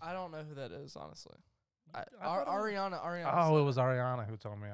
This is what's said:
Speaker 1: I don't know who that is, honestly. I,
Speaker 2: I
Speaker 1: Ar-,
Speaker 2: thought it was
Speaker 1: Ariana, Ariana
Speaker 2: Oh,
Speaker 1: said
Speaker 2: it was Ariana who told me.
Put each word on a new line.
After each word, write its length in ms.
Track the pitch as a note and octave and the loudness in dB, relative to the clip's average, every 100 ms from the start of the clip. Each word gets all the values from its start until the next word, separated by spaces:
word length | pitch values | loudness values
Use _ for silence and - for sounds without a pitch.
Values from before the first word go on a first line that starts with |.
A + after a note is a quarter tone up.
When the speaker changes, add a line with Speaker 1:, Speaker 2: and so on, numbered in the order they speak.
Speaker 1:
I 120 | E3 | -8
don't 180 | F#3 F3+ | -6 -6
know 120 | D#3 D3+ | -8 -10
who 60 | C#3 | -8
that 160 | C3 | -8
is, 240 | - C#3+ - | -8 -12 -12
honestly. 420 | D2+ - - - _ _ _ _ D#3+ - | -12 -14 -18 -20 _ _ _ _ _ -10
I, 40 | - A3+ | -10 -6
Speaker 2:
I 40 | G3 | -2
Speaker 1:
Ar-, 180 | F#3 - | -2 0
Speaker 2:
thought 80 | |
it 80 | F#3+ | 0
was 120 | G#3+ | 0
Speaker 1:
Ariana, 300 | G3+ G3 F3 | 0 -2 -2
Ariana 280 | E3+ F3 D#3+ | -4 -2 2
Speaker 2:
Oh, 160 | E3+ D#3+ D#3 | 4 8 8
Speaker 1:
said 40 | |
Speaker 2:
it 40 | |
was 140 | C#3+ B2+ | 6 4
Ariana 500 | B2+ B2+ B2+ B2 G#2 | 4 4 2 0 -4
who 80 | A2 | -6
told 220 | G#2 G#2 | -8 -8
me. 80 | G#2 | -8